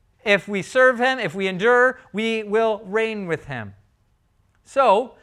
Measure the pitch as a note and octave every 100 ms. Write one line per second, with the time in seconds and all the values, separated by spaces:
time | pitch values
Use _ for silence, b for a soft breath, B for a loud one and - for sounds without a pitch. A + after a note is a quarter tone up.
0 | _ _ - G3+ - G3+ - C4 B3+ A#3
1 | C4 C4 F#3+ F#3+ F#3+ F3+ A3+ B3 B3+ B3
2 | B G3+ A3+ A3 G#3 A3 A3+ G#3 G3+ G#3+
3 | A3 G#3+ F3+ D#3 - B2 G2+ G2 _ _
4 | _ _ _ _ _ _ _ C#4 B3 G3
5 | B3+ -